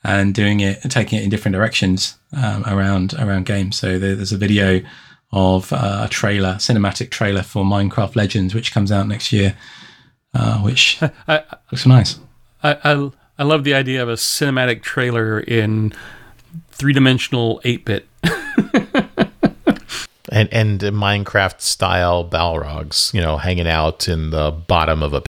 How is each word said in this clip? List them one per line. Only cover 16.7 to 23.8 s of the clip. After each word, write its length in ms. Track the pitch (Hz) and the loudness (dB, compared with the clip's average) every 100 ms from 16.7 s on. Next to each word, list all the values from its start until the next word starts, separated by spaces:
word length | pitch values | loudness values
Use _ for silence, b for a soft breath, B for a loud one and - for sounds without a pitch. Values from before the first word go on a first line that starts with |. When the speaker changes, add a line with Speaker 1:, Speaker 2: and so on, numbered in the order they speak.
Speaker 2:
three-dimensional 880 | - 139 135 131 127 - 127 117 110 | -2 2 4 4 4 0 -2 -2 -2
eight-bit. 440 | 123 120 - 101 - _ | -2 -4 -2 -4 -6 _
<laughs> 120 | - 453 855 831 - 262 - 269 - - 330 - 330 - - - - B B _ - | -4 -4 -4 -2 0 0 0 -4 -4 -2 -4 0 -2 0 -2 -2 -6 B B _ -2
Speaker 3:
And, 200 | 110 110 | 0 2
and 300 | 113 107 101 | 2 0 0
Minecraft-style 1500 | 104 104 101 104 98 104 95 - - - 95 90 87 87 85 | -2 0 0 0 0 2 2 0 -6 -2 0 2 2 0 0
Balrogs, 840 | 82 85 80 73 76 76 - - | -2 -2 -2 -6 -8 -6 -4 -2
you 80 | 107 | 0
know, 160 | 82 78 | 0 -2
hanging 300 | 90 90 82 | -2 -2 0
out 420 | 80 | 2